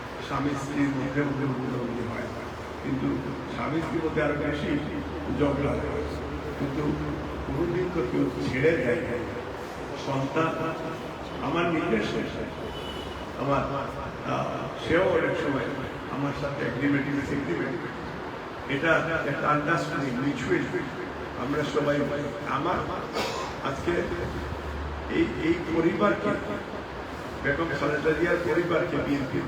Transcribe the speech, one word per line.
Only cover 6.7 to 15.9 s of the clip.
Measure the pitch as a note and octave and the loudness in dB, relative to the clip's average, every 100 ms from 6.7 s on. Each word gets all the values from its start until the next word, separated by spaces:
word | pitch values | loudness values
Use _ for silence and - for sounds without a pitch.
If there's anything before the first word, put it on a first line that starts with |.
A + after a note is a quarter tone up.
| C#3+ D3+ - D3 - - - - | 0 0 0 -2 -4 -4 -6 -2
কোনোদিন | C#3 F3 F3 F3+ | 0 2 2 0
তো | E3+ C#3 | 0 0
কেউ | C#3+ C#3 C#3+ C#3 | 2 2 2 0
ছেড়ে | C3 D#3 E3+ | 4 4 4
দেয় | A#2+ A#2 | 4 2
না। | - A#2 - - - - - - - C#3+ C#3 | 0 -2 -4 -6 -6 -8 -8 -8 -6 -6 -2
সন্তান | C3+ C3+ E3 D#3+ D#3 D#3+ E3 - - - - - - | 0 0 2 2 0 -2 -2 -4 -6 -8 -8 -8 -4
আমার | C3 E3 | -2 2
নিজের | F3 D#3+ F#3+ A3 - | 2 2 2 2 2
সন্তান, | A2+ - B2 G#2+ - - - - - - - - - | 0 -2 -4 -6 -6 -6 -6 -6 -6 -8 -8 -8 -2
আমার, | C3+ C#3 - C3+ - - - - - | 2 2 2 -2 -4 -6 -6 -6 -2
আহ, | C3 - - - - - | -2 0 -2 -4 -4 2
সেও | E3 | 4
অনেক | F#3+ E3 C3+ - | 6 4 4 2
সময় | D3+ C3 A#2+ C3 - | 2 0 0 -2 -4